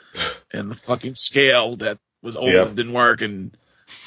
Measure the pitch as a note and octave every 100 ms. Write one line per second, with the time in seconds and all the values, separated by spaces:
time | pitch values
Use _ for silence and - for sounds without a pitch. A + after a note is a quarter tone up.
0 | _ - - - _ - G2+ A2 - A#2+
1 | A#2+ C3 - - C3+ B2 A2+ A#2 A2 G#2
2 | _ _ A#2 A2+ - F#2 F#2 G#2+ A#2 A#2+
3 | A#2+ A#2 A2 G2 F#2+ - _ _ - -